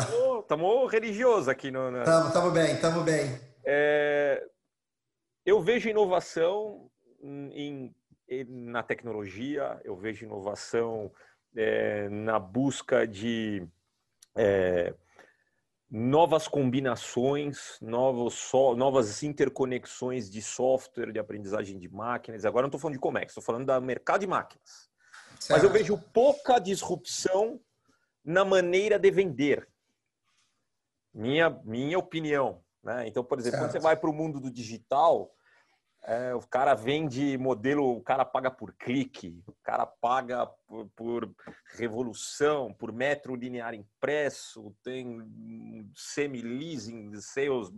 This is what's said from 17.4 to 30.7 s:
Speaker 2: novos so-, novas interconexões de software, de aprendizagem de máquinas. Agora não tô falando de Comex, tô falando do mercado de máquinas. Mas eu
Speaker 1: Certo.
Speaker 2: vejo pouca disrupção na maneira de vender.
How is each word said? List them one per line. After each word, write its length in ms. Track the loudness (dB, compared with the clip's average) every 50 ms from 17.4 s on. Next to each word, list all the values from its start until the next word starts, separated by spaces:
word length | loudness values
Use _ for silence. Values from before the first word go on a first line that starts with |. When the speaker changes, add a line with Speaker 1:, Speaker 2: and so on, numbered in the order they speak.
| -4 -6 -8 -8 -14 -16 -16 -14
Speaker 2:
novos 540 | -8 -4 0 2 2 2 2 0 -2 -2 -4
so-, 420 | -6 -6 2 4 6 6 6 4
novas 460 | 4 2 4 4 4 2 2 -2 -6
interconexões 1080 | -6 -6 0 0 0 0 2 -2 -2 -2 -2 -6 -6 -10 -10 -6 -6 -4 -4 -6 -8 -8
de 100 | -12 -12
software, 680 | -12 -10 -4 0 2 2 2 0 -2 -8 _ -8 -8 -6
de 80 | -6 -6
aprendizagem 600 | -6 -6 -10 -10 -6 -4 -4 -4 -4 -6 -10 -14
de 100 | -14 -14
máquinas. 560 | -12 -8 -6 -4 -4 -6 -6 -12 -10 -2 -2
Agora 200 | 0 2 2 0
não 40 | 0
tô 80 | -2 -4
falando 160 | -6 -6 -6
de 60 | -4
Comex, 340 | -4 -2 -2 -2 -4 -4 -10
tô 60 | -8
falando 240 | -6 -4 -4 -2 0
do 140 | 0 0 0
mercado 380 | 0 -2 -6 -2 0 0 0 0
de 60 | 0
máquinas. 640 | 0 -2 -2 -2 -4 -16 _ _ -20 -20 -20 -20 _ _ _ _ _ -20 -20 -20 -20 -18 -16 2 4
Mas 120 | 6 8
eu 80 | 8 8
Speaker 1:
Certo. 20 |
Speaker 2:
vejo 260 | 6 6 4 4 0 -2 -4 0
pouca 460 | _ 6 6 6 6 4 4 4 4 4
disrupção 1000 | 4 0 -2 -2 -2 -4 -4 -6 -4 -8 -8 -4 -2 0 2 2 2 0 -2 -10 _ _ _ _ _ _ _ _ _ _ _ _ _
na 200 | 0 2 2 4
maneira 540 | 6 4 4 4 4 2 2 4 4 2 6
de 120 | 6 6
vender. 560 | 6 6 2 2 0 0 2 2 2 2 0 _ _ _ _ _ _ _ _ _ _ _ _ _ _ _ _ _ _ _ _ _